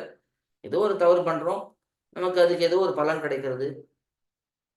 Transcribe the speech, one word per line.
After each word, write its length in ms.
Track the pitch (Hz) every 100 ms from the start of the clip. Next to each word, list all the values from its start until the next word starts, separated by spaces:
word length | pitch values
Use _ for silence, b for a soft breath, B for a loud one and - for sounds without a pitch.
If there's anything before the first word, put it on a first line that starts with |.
| - - _ _ _ _
ஏதோ 140 | - 160
ஒரு 180 | 208 190
தவறு 260 | 175 175
பண்றோம், 400 | 170 156 165 196 - _ _ _ _ -
நமக்கு 240 | 180 180
அதுக்கு 240 | 175 170
ஏதோ 140 | 170 180
ஒரு 140 | 190
பலன் 260 | 151 151 156
கிடைக்கிறது. 480 | 147 135 135 127 139 139 - _ _ _ _ _ _ _ _